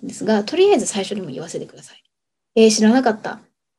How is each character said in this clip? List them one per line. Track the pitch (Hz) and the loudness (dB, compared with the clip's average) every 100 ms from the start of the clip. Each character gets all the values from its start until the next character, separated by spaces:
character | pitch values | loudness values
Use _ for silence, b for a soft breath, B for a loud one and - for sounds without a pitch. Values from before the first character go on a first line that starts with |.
ん | 190 | -16
で | |
す | - 190 | -8 -2
が、 | 214 | -2
と | 208 311 | -2 2
り | 392 | 4
あ | 349 | 4
え | |
ず | 208 | 0
最 | 208 | -6
初 | 190 202 | -6 -8
に | |
も | 170 | -10
言 | 127 | -12
わ | 165 | -12
せ | - | -12
て | - | -12
く | - | -18
だ | |
さ | - | -20
い。 | _ _ _ _ _ _ 226 | _ _ _ _ _ _ 4
「え | 220 | 4
ー、 | |
知 | 214 | 4
ら | 214 | 4
な | 254 | 4
か | 262 | 2
っ | 214 | -2
た。 | - - _ _ _ | -8 -14 _ _ _